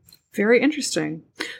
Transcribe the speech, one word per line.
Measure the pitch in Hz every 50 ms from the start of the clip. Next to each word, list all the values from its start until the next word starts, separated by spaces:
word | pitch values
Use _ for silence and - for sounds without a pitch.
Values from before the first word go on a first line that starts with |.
| _ _ - _ _ _ -
Very | - 202 220 247 226
interesting. | 262 302 302 285 233 - - 165 156 151 160 160 - _ _ - - - -